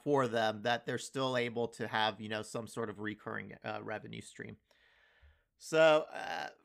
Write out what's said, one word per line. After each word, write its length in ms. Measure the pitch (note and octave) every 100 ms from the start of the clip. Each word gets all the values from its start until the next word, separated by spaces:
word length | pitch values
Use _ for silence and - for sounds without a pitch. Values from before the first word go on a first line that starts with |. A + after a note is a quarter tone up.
for 240 | D3 C#3 B2
them, 320 | A2+ A2 G#2+
that 240 | A2+ A#2 -
they're 100 | B2
still 380 | - C#3 C3 B2+
able 320 | A#2+ A2+ A2+
to 200 | - A2
have, 320 | A2+ A2 G#2
you 100 | G#2+
know, 120 | A2
some 240 | G#2+ A#2+ G#2+
sort 220 | - A2+
of 120 | G2+
recurring, 520 | G#2+ G#2 - A2 G2+ -
uh, 160 | A2+ G#2+
revenue 400 | G#2+ G#2+ A2 A2
stream. 340 | - - A2+ A2 _ _ _ _ _ _ - _ _ _
So, 460 | - D#3+ D#3+ D#3 -
uh, 340 | - - D#2+ - -